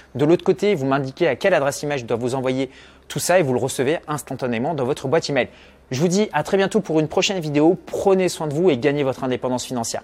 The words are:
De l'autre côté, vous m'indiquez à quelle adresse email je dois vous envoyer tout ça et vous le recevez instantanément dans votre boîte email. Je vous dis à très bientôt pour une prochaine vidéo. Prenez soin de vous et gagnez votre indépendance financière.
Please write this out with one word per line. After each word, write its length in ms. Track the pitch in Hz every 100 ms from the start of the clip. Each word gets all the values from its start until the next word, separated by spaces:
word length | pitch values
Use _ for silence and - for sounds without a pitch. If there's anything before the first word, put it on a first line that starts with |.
| -
De 100 | 123
l'autre 180 | 147 175
côté, 320 | - 185 208
vous 120 | 175 135
m'indiquez 420 | 139 135 - 165
à 80 | 120
quelle 160 | 294
adresse 320 | 175 139 -
email 140 | 147 139
je 80 | 117
dois 100 | 117
vous 180 | 123
envoyer 360 | 135 127 131 131 - - - -
tout 100 | 143
ça 200 | - 185
et 40 |
vous 100 | 135
le 80 | 123
recevez 380 | 131 - 131 160 -
instantanément 640 | 151 - 135 127 117 127
dans 140 | 151 127
votre 200 | 147 -
boîte 220 | 165 -
email. 220 | 139 107 - - - -
Je 100 | 127
vous 80 | 175
dis 220 | 190 214
à 100 | 151
très 140 | 151 196
bientôt 240 | 190 214
pour 180 | - 156
une 100 | 151
prochaine 320 | 190 185 190
vidéo. 380 | 156 147 156 185 -
Prenez 440 | - 196 190 180
soin 160 | - 156
de 80 |
vous 160 | 143 185
et 80 | 127
gagnez 240 | 143 147
votre 200 | 135 123
indépendance 440 | 131 123 127 123 -
financière. 360 | 123 113 -